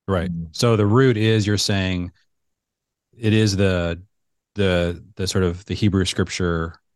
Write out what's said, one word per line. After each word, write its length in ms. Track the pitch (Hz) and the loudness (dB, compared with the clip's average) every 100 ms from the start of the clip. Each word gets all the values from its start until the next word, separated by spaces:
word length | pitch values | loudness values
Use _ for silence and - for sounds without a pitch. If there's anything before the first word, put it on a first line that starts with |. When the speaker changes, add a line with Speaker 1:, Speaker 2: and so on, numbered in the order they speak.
| - | -4
Speaker 1:
Right. 240 | 92 90 | -2 -2
Speaker 2:
Mm. 160 | 85 82 | -6 -8
Speaker 1:
So 240 | - 120 110 | -2 2 4
the 100 | 104 | 4
root 300 | 117 131 107 | 4 4 2
is, 280 | 110 110 101 | 2 2 2
you're 120 | 104 | 0
saying 520 | - 98 92 90 87 - _ _ _ _ _ _ _ _ _ - | 0 -2 -2 -4 -6 -12 _ _ _ _ _ _ _ _ _ -6
it 180 | 110 | 0
is 220 | 110 110 98 | 2 2 2
the, 440 | 98 90 85 85 95 _ _ _ _ | 0 0 -2 -6 -12 _ _ _ _
the, 500 | - 98 87 87 87 - - | -2 0 0 0 -4 -12 -8
the 100 | 92 | -4
sort 160 | 101 | 0
of 200 | 90 90 - | 0 -2 -8
the 80 | |
Hebrew 320 | 90 104 95 87 | -2 0 2 0
scripture, 680 | - 90 - 87 82 82 - _ | -2 -4 -2 -4 -2 -6 -10 _